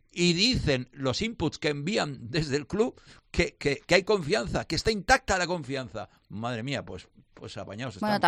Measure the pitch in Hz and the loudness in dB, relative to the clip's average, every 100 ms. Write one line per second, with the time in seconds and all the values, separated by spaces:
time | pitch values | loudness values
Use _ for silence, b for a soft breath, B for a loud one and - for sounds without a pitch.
0 | b - 175 170 233 240 151 131 123 143 | b 2 4 6 4 4 2 0 -2 -4
1 | 131 - 233 233 156 - 151 143 147 220 | -2 0 -2 -2 -4 -2 -2 -2 -2 0
2 | 151 120 113 147 151 143 135 202 254 - | -2 -4 -4 -2 0 -2 0 0 0 -2
3 | B B _ - 175 - 143 131 - 180 | B B _ 0 0 0 -2 -2 4 4
4 | 185 208 143 214 214 - 110 160 220 214 | 4 0 2 -2 0 -2 -2 -2 0 0
5 | 165 262 - 190 175 175 127 135 120 107 | 4 4 4 0 0 -2 -4 -6 -6 -10
6 | - b - 104 117 117 131 123 95 92 | -10 b -14 -8 -4 -4 -4 -4 -6 -12
7 | - _ _ - - 107 87 101 131 98 | -16 _ _ -16 -14 -12 -10 -8 -8 -4
8 | 214 202 | -2 4